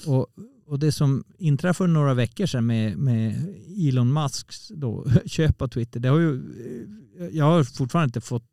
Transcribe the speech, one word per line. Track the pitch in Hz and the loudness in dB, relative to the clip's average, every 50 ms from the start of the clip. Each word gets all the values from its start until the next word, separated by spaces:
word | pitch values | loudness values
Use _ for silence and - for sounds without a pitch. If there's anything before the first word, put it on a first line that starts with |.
| - 160 135 | -4 0 0
Och, | 131 - - _ - 196 247 277 _ _ | 0 0 -2 _ -18 -20 -20 _ _ _
och | - 147 139 | -6 -4 0
det | 151 156 139 | 0 0 0
som | - 151 139 139 127 - _ _ - | 2 2 2 2 0 -4 _ _ -4
inträffade | 190 156 143 - - 180 175 - 190 175 | 0 0 0 2 2 0 0 2 2 2
för | 165 | 4
några | 156 143 139 131 | 4 4 2 2
veckor | 123 120 107 - - 202 | 2 0 -2 -2 -2 -2
sedan | - - 123 113 | -2 0 0 0
med, | 117 117 110 110 110 90 - | 2 2 2 0 0 -2 -2
med | 139 131 120 113 110 113 104 117 143 190 196 - - - 185 208 170 143 | 0 0 2 2 0 0 -2 -4 -6 -8 -8 -14 -18 -12 -6 -2 0 2
Elon | 127 127 120 120 139 | 2 2 2 2 2
Musks | 156 151 127 - - - - - - - - 220 | 2 0 -2 -4 -8 -12 -12 -18 -20 -18 -18 -14
då, | 156 143 117 104 98 - - 117 | -8 -6 -6 -6 -4 0 2 2
<laughs> | - - | 2 2
köp | 190 - - 160 151 - - 139 | 0 -2 0 2 2 2 0 -2
av | 123 | -6
Twitter, | - 131 117 - - 120 | -4 -4 -6 -6 -6 -2
det | 120 127 | 0 2
har | 139 160 | 4 4
ju, | 170 160 135 | 4 2 0
eh, | 131 143 - - - 117 - - 240 - - 208 220 165 104 101 180 175 170 101 | -2 -6 -10 -14 -14 -14 -12 -12 -12 -14 -14 -18 -20 -20 -20 _ -14 -12 -8 -2
jag | 160 143 | 2 4
har | 151 170 170 143 | 6 6 6 4
fortfarande | 120 - - 139 123 - 170 160 131 | 2 0 -4 -4 -2 0 0 0 0
inte | 117 120 | 0 -4
fått, | - - 127 117 - _ | -6 -4 -6 -6 -6 _